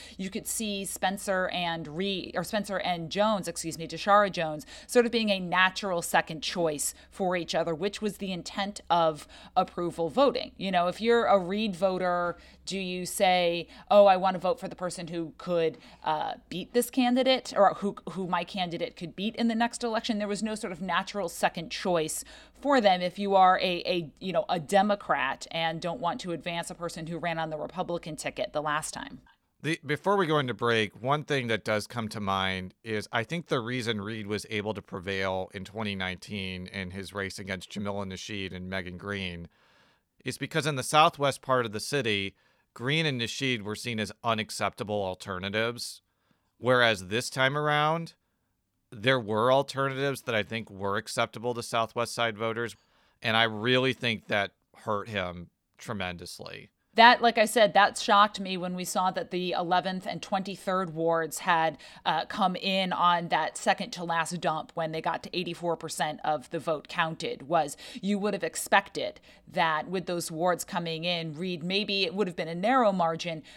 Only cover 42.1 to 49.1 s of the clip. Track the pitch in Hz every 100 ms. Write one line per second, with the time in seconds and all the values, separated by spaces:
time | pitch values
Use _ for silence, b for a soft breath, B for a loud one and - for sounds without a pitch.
42.1 | 101 98 - _ _ _ - 123 151 160
43.1 | 127 117 - 135 120 101 104 123 110 101
44.1 | - 117 110 107 - 101 - 104 104 95
45.1 | 92 104 92 95 107 113 120 - - _
46.1 | _ _ _ _ _ 113 127 117 101 92
47.1 | 110 - 135 131 147 151 147 151 165 165
48.1 | _ _ _ _ _ _ _ _ 113 110